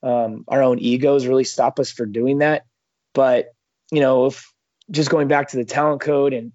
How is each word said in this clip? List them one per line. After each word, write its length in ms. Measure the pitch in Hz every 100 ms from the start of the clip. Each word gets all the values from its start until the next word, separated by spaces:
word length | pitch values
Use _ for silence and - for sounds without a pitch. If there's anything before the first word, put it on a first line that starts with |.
Um, 420 | 131 120 113 110 -
our 160 | 131
own 160 | 131 123
egos 480 | 120 123 139 143 131
really 180 | 131
stop 340 | 127 - 123 117
us 120 | 135
for 140 | -
doing 340 | 117 107 120 143
that. 280 | 147 151 _ _ _ _ _
But, 420 | - 135 123 - _ _ _ _
you 80 | 156
know, 260 | 135 131 127
if 260 | 131 - _ _ _ _
just 180 | 151 147
going 200 | 165 139
back 220 | 147 139
to 60 | 131
the 80 |
talent 360 | 117 - 147 143
code 320 | 147 143 139
and 180 | 127 117